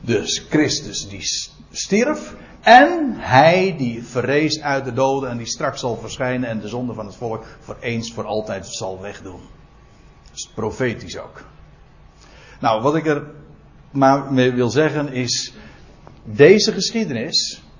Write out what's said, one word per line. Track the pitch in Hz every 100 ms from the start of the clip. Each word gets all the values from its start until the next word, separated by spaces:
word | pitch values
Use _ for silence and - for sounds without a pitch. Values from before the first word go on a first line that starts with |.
Dus | 117 107 - - -
Christus | 151 139 - - - 95
die | 98
s-, | - - - - -
stierf | - - 202 262 311 - - - -
en | - 247 302 339 285 208
hij | - 127 156 185 190 147
die | 139 110
verrees | - 131 123 147 156 151
uit | 147 135
de | 127
doden | 117 135 135 131
en | 120
die | 113
straks | - 151 -
zal | 127 107
verschijnen | 107 - 127 127 123
en | 110
de | 104
zonde | 120 123
van | 107
het | 101
volk | - 117 113 - -
voor | - 113
eens | 123 117 113
voor | -
altijd | 104 107 107 98 90
zal | - 98 92
wegdoen. | 98 101 95 90 - - - - - - - -
Dat | -
is | - -
profetisch | - 107 - 127 101 90 92
ook. | - - - - - - - - - - - - - -
Nou, | 120 110
wat | 127
ik | 156
er | 156 143 147 - - - - - -
maar | 139 135 139 139
mee | 131 127
wil | 123 123
zeggen | 123 156 143 143
is, | 127 120 - - - - - - - - -
deze | - 104 147 208 -
geschiedenis | - 180 - 180 117 143 - - - -